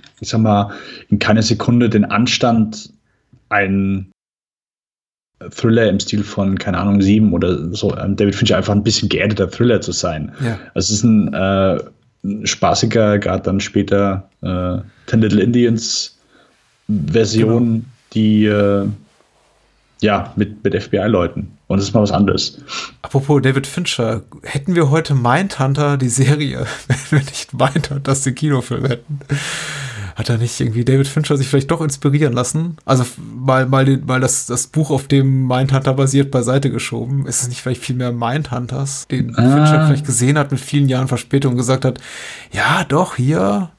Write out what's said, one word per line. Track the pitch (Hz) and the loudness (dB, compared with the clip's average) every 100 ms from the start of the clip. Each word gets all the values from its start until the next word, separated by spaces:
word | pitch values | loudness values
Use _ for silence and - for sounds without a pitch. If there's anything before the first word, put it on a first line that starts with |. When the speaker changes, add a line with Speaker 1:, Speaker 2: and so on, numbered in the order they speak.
| - - | -20 -16
Speaker 1:
ich | - | -4
sag | 113 | 0
mal, | 110 101 101 - - - - | 2 2 0 -6 -18 -16 -4
in | 104 | 0
keiner | - 110 | 2 2
Sekunde | 110 113 - 120 117 | 2 0 2 2 4
den | 104 101 | 2 2
Anstand, | 104 123 - 123 113 107 - - _ _ _ _ _ - | 2 0 2 2 2 0 -4 -16 _ _ _ _ _ -4
ein | 104 95 98 98 98 95 _ _ _ _ _ _ _ _ _ _ _ _ - 85 | -2 0 0 0 -2 -6 _ _ _ _ _ _ _ _ _ _ _ _ -20 -18
Thriller | - 113 117 107 | -2 2 4 4
im | 98 | 2
Stil | - 104 | -2 -4
von, | 101 - 98 95 | -2 -2 -2 -2
keine | 104 90 | -2 -2
Ahnung, | 101 101 | 2 2
Sieben | 98 107 107 | 4 4 4
oder | 87 87 80 85 | 2 0 0 -4
so, | - 101 - | -2 -2 -2
ähm, | 98 98 | -2 0
David | 101 - | 0 2
Fincher | 107 95 | 0 0
einfach | 101 101 | 0 0
ein | |
bisschen | 107 - 98 | 0 0 -2
geerdeter | - 104 104 92 | 0 0 0 -2
Thriller | - 120 101 | 0 2 2
zu | - | -2
sein. | - 90 80 73 - | -4 -4 -4 -8 -6
Speaker 2:
Ja. | 120 101 - | -6 -6 -8
Speaker 1:
Es | - 92 | -4 -2
ist | 104 | 0
ein, | 120 110 87 | 4 4 2
äh, | 82 95 98 95 - - _ _ _ 98 | 0 0 2 2 0 -6 _ _ _ -8
ein | 107 107 | -6 -6
spaßiger, | - - - 113 113 104 101 | -2 0 2 2 2 4 2
grad | 101 95 95 | 0 -2 -2
dann | 98 | -2
später, | - 101 101 101 98 95 - _ | -2 -2 0 2 2 -2 -8 _
äh, | 92 90 90 90 - _ - | -6 -4 -2 -4 -8 _ -2
Ten | 113 | 2
Little | 107 104 | 4 2
Indians | 101 123 120 113 - - - _ _ _ _ _ _ _ - 104 76 | 2 4 2 0 -4 -6 -8 _ _ _ _ _ _ _ -4 -2 0
Version, | 113 104 110 110 117 117 | 0 2 2 2 2 2
Speaker 2:
Genau. | 113 - - _ | -2 -4 -16 _
Speaker 1:
die, | 110 107 107 107 | 0 2 4 4
äh, | 104 101 98 101 101 _ _ _ _ _ _ _ _ _ _ | 2 2 0 -2 -6 _ _ _ _ _ _ _ _ _ _
ja, | 104 98 - - | 0 0 -2 -4
mit, | 101 - | -4 -2
mit | 101 92 | -2 -2
F-B-I-Leuten. | - 101 104 101 85 - - - - | -2 -2 2 2 0 -4 -12 -12 -4
Und | 98 | -2
das | 101 | 0
ist | |
mal | 113 | 2
was | 101 | 2
anderes. | - 95 - - - - - - - | 2 2 0 -4 -10 -14 -12 -12 -14
Speaker 2:
Apropos | - 135 139 143 | -4 -2 2 2
David | 131 135 135 | 2 0 -4
Fincher, | - - - 113 107 - - | -6 -6 -4 -2 -4 -8 -16
hätten | - 143 185 170 | -8 -6 -2 2
wir | 143 | 2
heute | 160 160 | 2 2
Mindhunter, | 135 120 147 196 - 135 139 147 139 | 0 2 2 0 -2 0 0 0 0
die | 127 | 0
Serie, | 123 131 151 143 127 120 - | 2 2 2 -2 -4 -8 -6
<laughs> | - | -4
wenn | - - 147 | -4 0 0
wir | 139 | 0
nicht | - - | -8 -8
Mindhunters, | 120 131 160 - 143 139 135 | -2 0 0 -4 -4 -2 -2
den | 135 127 | -2 -2
Kinofilm | 151 135 - 120 135 | -2 -2 -2 -4 -4
hätten? | 123 - 139 - 143 - - 151 147 131 110 95 - | -4 -8 -10 -6 -6 -6 -10 -10 -10 -10 -12 -10 -6
Hat | - | -2
er | 113 | -2
nicht | 117 - | -2 -2
irgendwie | 123 117 123 | -2 0 2
David | 135 139 | 2 2
Fincher | 156 147 143 | -2 0 0
sich | 135 | 2
vielleicht | 139 139 | 0 0
doch | 165 | -2
inspirieren | 156 - 147 147 147 | -2 -2 0 2 2
lassen? | 123 123 156 170 156 - | 0 -2 -2 -4 -6 0
Also | 131 | 0
f-, | 120 - 110 113 | 0 -6 -14 -4
mal, | 135 131 131 | 0 2 2
mal | 135 135 | 2 4
den, | 135 - | 2 0
mal | 127 | 0
das, | 127 - - | 0 -2 -4
das | 123 - | -6 -2
Buch, | 156 156 | -2 0
auf | 139 - | -2 2
dem | 139 135 131 127 | 2 4 2 2
Mindhunter | 127 139 139 139 | 0 2 0 0
basiert, | 131 135 139 139 | 0 2 2 2
beiseite | 135 117 135 139 | 0 0 0 0
geschoben? | 113 - 117 117 139 135 | -2 -6 -6 -4 -4 -4
Ist | 117 | -4
es | 123 | -6
nicht | 123 | -6
vielleicht | 131 123 | -6 -6
viel | - 127 | -4 -4
mehr | 123 | -4
Mindhunters, | 120 117 147 147 123 120 131 139 - - | -2 -2 -2 -4 -6 -6 -6 -6 -8 -4
den | 127 120 113 | -2 -2 2
Speaker 1:
Ah. | 123 | 4
Speaker 2:
Fincher | 147 151 156 156 | 6 6 6 4
vielleicht | 139 - | 2 0
gesehen | 113 127 151 | 2 2 2
hat | 139 | 0
mit | 135 | -4
vielen | - 143 139 | -2 2 2
Jahren | 127 131 | 2 0
Verspätung | 123 - 139 139 | -4 0 0 2
und | 123 | 0
gesagt | 123 131 131 | 0 0 0
hat, | 123 - - - - - | -4 -10 -16 -16 -16 -10
„Ja, | - 131 180 - | -2 0 0 0
doch, | 135 240 - | 0 0 0
hier, | 127 170 196 202 175 | 0 2 0 0 -4